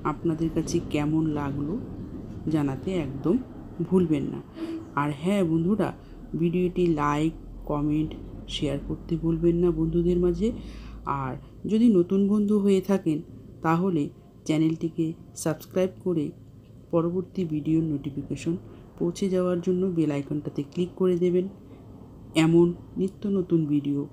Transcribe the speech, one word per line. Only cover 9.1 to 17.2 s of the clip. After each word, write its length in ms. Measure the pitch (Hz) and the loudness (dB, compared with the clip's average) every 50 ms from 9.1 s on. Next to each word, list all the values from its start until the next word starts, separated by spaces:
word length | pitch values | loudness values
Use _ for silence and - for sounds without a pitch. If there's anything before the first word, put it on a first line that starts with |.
| 170 160 | -4 0
ভুলবেন 380 | 151 165 165 160 165 170 170 | 0 0 0 2 4 2 4
না 140 | 170 175 175 | 4 4 2
বন্ধুদের 480 | 165 156 160 165 165 175 170 175 175 175 | 2 2 0 0 2 2 2 2 2 4
মাঝে। 280 | 175 180 175 170 196 226 240 - - - - - - - - - - - 139 | 2 2 2 2 0 -2 -2 -4 -10 -12 -14 -14 -14 -14 -14 -10 -6 -4 -4
আর 180 | 139 135 131 127 139 - - - - - | -4 -4 -6 -6 -8 -12 -16 -20 -10 -4
যদি 220 | 165 196 220 233 247 | 0 2 6 6 8
নতুন 320 | 214 180 175 175 190 196 202 196 | 8 6 6 4 4 2 4 4
বন্ধু 280 | 208 214 208 202 214 208 | 4 2 2 4 2 4
হয়ে 220 | 196 202 196 190 | 6 6 4 4
থাকেন, 360 | 190 - 196 185 190 170 151 151 - - - - - - - - | 4 2 2 2 2 0 0 0 -2 -8 -16 -18 -18 -20 -20 -4
তাহলে 420 | - 160 165 165 180 196 175 156 143 151 - - - - - - - | 0 2 2 4 2 2 2 2 0 -2 -4 -12 -20 -20 -20 -18 -2
চ্যানেলটিকে 600 | - 156 156 160 160 160 160 - 165 - - 165 160 165 - - - - | 0 2 4 4 2 2 0 -4 -6 -2 -2 -2 -2 -4 -8 -14 -18 -14
সাবস্ক্রাইব 560 | - - 165 156 - - - - 190 185 190 - - - | -4 -2 -2 -2 -2 -6 -6 0 0 0 0 -2 -4 -2
করে 220 | 185 180 160 143 - - - - - - - - - - - - - | -2 0 0 0 -4 -6 -12 -20 -20 -20 -20 -20 -20 -20 -20 -10 0
পরবর্তী 520 | - 170 165 170 170 185 | 0 2 2 2 0 -2